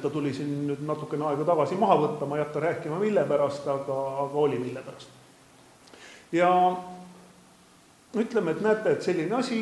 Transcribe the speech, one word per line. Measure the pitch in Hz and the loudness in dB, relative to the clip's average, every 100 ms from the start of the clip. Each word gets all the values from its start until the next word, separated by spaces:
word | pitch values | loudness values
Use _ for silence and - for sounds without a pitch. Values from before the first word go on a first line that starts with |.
ta | 143 | -4
tuli | 151 143 135 | -2 -2 -2
siin | 147 143 147 | -4 -4 -2
nüüd | 139 151 | -4 -4
natukene | 151 151 151 151 | -6 -4 -4 -2
aega | 147 156 | 0 2
tagasi | 160 147 185 | 2 2 2
maha | 208 160 147 | 4 4 4
võtta, | - 143 | -2 -4
ma | 147 | -2
ei | 147 | -2
hakka | 151 160 | -2 -2
rääkima, | 139 151 170 | -2 -4 -2
mille | 214 190 143 | 2 2 2
pärast, | 143 139 - 147 | 2 2 -2 -4
aga, | 139 139 135 135 135 139 | -4 -2 -4 -4 -4 -2
aga | 147 147 | 0 2
oli | 120 | 0
mille | 127 131 - | -4 -8 -12
pärast. | - - - - - - - - - - - - - - | -16 -20 -20 -20 -20 -20 -20 -20 -20 -20 -20 -20 -20 -4
Ja | 165 175 180 180 180 - - - - - - - - - - - - - | 2 4 6 4 2 -6 -14 -18 -20 -20 -20 -20 -20 -20 -20 -20 -20 -6
ütleme, | 208 226 226 170 156 | -2 0 0 0 0
et | 214 | 2
näete, | 214 185 143 | 2 2 2
et | - | 2
selline | 165 160 240 | 0 0 -2
asi, | - 226 | 0 -2